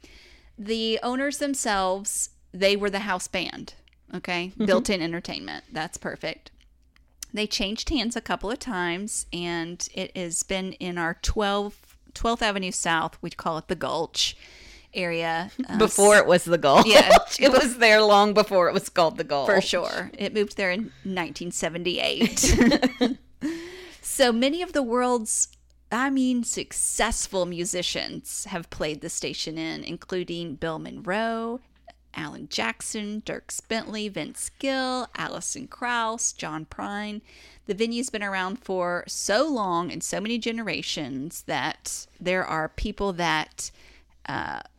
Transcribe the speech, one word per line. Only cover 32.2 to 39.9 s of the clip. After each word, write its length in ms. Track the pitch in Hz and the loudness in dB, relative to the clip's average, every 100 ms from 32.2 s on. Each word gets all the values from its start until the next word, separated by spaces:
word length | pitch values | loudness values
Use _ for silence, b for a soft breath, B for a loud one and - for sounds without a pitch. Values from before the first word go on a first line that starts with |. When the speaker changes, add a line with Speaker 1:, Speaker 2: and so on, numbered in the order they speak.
| 151 - 151 | -12 -12 -8
Speaker 1:
Jackson, 720 | - 226 220 - 220 208 214 - | -4 -4 -6 -8 -8 -8 -8 -8
Dierks 360 | 156 - - - | -10 -10 -10 -6
Bentley, 420 | 226 - 214 214 | -6 -6 -8 -6
Vince 400 | 190 151 - - - | -6 -8 -8 -12 -6
Gill, 480 | 269 269 262 254 - - | -4 -2 -2 -4 -6 -8
Alison 520 | 160 - - - - | -8 -8 -8 -8 -10
Krauss, 640 | - 240 240 226 226 - | -8 -4 -2 -2 -2 -2
John 320 | - 170 156 156 | -2 -8 -8 -10
Prine. 560 | - 202 202 208 208 - b b b b | -10 -8 -6 -6 -10 -14 b b b b
The 60 | 190 | -2
venue's 340 | 226 233 254 | 0 0 -2
been 140 | 214 | -4
around 340 | 202 190 185 190 | -4 -2 -2 -4
for 440 | - 190 175 175 - | -4 -2 0 -2 -4
so 400 | - - 208 311 | -6 2 2 4
long 440 | 262 196 170 175 | 2 0 0 -2